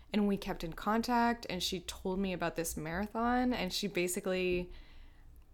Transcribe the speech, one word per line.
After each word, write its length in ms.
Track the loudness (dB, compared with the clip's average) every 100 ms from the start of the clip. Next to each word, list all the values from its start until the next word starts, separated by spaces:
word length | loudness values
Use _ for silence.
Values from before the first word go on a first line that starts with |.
| -2
and 140 | 2 4
we 100 | 2
kept 260 | 0 -4
in 100 | -4
contact, 760 | -4 0 2 4 4 4 2 -4
and 140 | -2
she 160 | -2 -4
told 400 | -6 -6 -2 0
me 140 | 0
about 220 | 0 -2 0
this 220 | -2 -4
marathon, 720 | -4 -2 -2 0 2 4 2
and 220 | 2 0
she 140 | 0 0
basically 840 | 0 0 0 0 2 2 0 -2 -10 -16 -18 -18 -20 -20 -20 0